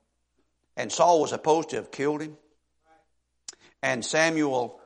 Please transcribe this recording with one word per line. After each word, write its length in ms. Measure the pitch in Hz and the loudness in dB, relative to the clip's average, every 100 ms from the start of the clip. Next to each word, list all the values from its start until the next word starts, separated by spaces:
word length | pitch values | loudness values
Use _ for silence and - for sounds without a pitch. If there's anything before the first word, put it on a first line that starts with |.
| _ _ _ _ _ _ _ - | _ _ _ _ _ _ _ -8
and 140 | 113 | -6
Saul 300 | - 170 170 | 2 4 4
was 100 | 127 | 2
supposed 380 | 113 156 160 156 | -2 0 0 0
to 60 | 120 | -6
have 160 | 104 | -8
killed 300 | - 143 151 | -4 -2 -2
him, 160 | 156 151 _ _ _ _ _ _ _ _ _ _ - - - _ | -8 -14 _ _ _ _ _ _ _ _ _ _ -20 -20 -20 _
and 240 | 135 127 107 | -4 -4 -2
Samuel, 760 | 156 160 160 147 127 117 - | 2 2 2 0 0 -4 -8